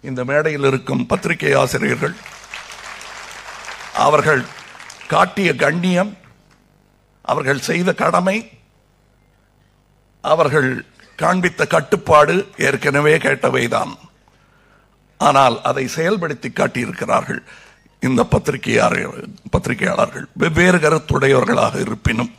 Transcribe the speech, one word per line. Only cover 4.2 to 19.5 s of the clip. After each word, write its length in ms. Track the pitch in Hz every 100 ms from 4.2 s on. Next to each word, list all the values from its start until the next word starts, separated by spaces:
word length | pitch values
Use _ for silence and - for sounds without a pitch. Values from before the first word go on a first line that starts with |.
| 156 139 - - - - - - -
காட்டிய 420 | 156 185 202 180 131
கண்ணியம், 560 | 147 170 185 180 208 - - _ _ _ _ _ _ _ _ _ -
அவர்கள் 360 | - 135 139
செய்த 280 | - 170 180
கடமை, 420 | - - 175 185 214 226 - _ _ _ _ _ _ _ _ _ _ _ _ _ _ _ _
அவர்கள் 460 | 147 160 147 151 131 127 - _ - -
காண்பித்த 420 | 165 185 175 - -
கட்டுப்பாடு 680 | 165 147 202 - 151 151 180 196 -
ஏற்கனவே 560 | 135 135 147 143 151 156
கேட்டவைதான். 760 | - 139 - 131 120 120 - - - _ _ _ _ _ _ _ _ _ _ _
ஆனால் 380 | 147 139 131 113
அதை 220 | 127 135 131
செயல்படுத்தி 600 | - 165 208 165 139 -
காட்டியிருக்கிறார்கள் 920 | 185 - 123 120 - - - - - - - - _ _ _
இந்த 200 | 131 127 -
பத்திரிகையாளர், 1000 | - - 135 - 113 110 90 - - - -
பத்திரிகையாளர்கள் 800 | -